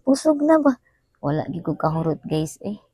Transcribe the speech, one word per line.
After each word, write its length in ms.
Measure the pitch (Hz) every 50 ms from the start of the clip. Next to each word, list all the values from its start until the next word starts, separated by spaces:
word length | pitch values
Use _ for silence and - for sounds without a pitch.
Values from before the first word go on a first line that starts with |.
| -
pusog 320 | - 277 - - 311 302 285 294
na 160 | 302 320 311
ba? 160 | 285 285 - - _ _ _ _ _ _ _
Wala, 320 | _ - 143 147 156 - -
di 160 | 156 165 -
ko 80 | 160 147
kahurot, 480 | - - 156 156 165 165 165 151 -
guys, 400 | - - 156 156 156 156 - _
eh. 160 | - 196 208 - _ _